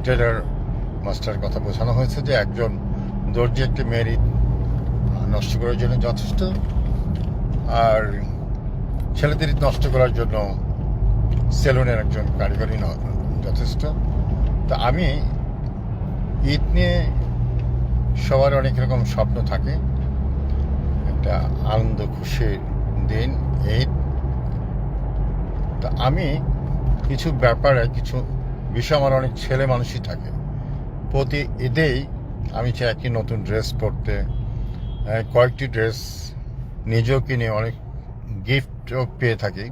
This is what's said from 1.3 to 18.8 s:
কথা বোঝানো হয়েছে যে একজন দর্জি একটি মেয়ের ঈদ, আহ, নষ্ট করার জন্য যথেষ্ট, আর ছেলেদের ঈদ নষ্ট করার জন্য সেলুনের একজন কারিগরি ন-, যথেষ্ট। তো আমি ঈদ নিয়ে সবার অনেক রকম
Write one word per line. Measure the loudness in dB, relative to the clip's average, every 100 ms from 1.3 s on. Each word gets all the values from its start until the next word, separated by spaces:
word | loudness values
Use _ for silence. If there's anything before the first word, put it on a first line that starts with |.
| -2
কথা | -2 -2
বোঝানো | -2 -2 2
হয়েছে | 2 2 0
যে | 0
একজন | 2 2 0 -2 -2 -4 -4 -4 -2 -2
দর্জি | 2 2 2
একটি | 0 0
মেয়ের | 0 0 2
ঈদ, | 2
আহ, | 2 4 2 2 0 0 0 0 0 0 0
নষ্ট | 0 0 0
করার | 0 2
জন্য | 2 2
যথেষ্ট, | 2 0 0 0 0 0 0 0 0 0 -2 -2 -2 -2 -2 0 0
আর | 4 6 4 2 -2 -4 -4 -4 -4 -4 -4 -4 -2 -2 0
ছেলেদের | 2 2 2
ঈদ | 2
নষ্ট | 2 2 2
করার | 4 4
জন্য | 4 0 0 0 -2 -2 -2 -2 2 2 4 4 2 2
সেলুনের | 4 4 4 4 2
একজন | 0 0 0 0
কারিগরি | 0 0 0 0
ন-, | -2 -2 -2 -2 -2 -2 0
যথেষ্ট। | 0 0 0 0 0 0 2 0 2 2 2 2
তো | 2
আমি | 2 2 2 2 0 -2 -4 -4 -6 -6 -6 -4 -4 -2 -2 0 2
ঈদ | 2 2
নিয়ে | 4 4 4 2 0 0 0 0 0 0 0 0 0 2 0 2
সবার | 4 4
অনেক | 4 2
রকম | 2